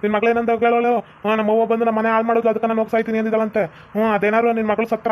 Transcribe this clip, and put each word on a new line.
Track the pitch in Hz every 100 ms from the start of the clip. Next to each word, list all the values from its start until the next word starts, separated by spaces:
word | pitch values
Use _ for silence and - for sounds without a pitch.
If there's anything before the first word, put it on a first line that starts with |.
ನಿನ್ | 208
ಮಗಳೇನಂದ್ರೆ | 214 233 233 233 226
ಹೇಳೋಳು | 233 240 240
ಹೇಳು. | 240
ಹ್ಞೂ, | - - 202 214
ನಮ್ಮ | 208
ಅವ್ವ | 220 226
ಬಂದು | 226 233
ನಮ್ಮ | 220
ಮನೆ | 220
ಹಾಳು | 220 226
ಮಾಡೋದು, | 233 226
ಅದಕ್ಕೆ | 220 226
ನಾನು | 220
ಹೋಗಿ | 220
ಸಾಯ್ತೀನಿ | 226 220 220
ಅಂದಿದ್ದಾಳಂತೆ. | 220 220 220 220 175
ಹ್ಞೂ, | - - 202
ಅದೇನಾದ್ರು | 226 208 208 220 233
ನಿನ್ | 226 214
ಮಗಳು | 208 220
ಸತ್ರ | 226 226